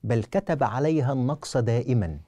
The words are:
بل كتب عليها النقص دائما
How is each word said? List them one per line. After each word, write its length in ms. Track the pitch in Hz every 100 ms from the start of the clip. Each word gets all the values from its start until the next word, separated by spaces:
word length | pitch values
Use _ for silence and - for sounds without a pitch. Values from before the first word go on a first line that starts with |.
بل 200 | 110 117
كتب 380 | 104 196 190 156
عليها 500 | 120 117 151 160 131
النقص 440 | 135 127 147 - 135
دائما 640 | 113 117 131 123 87 76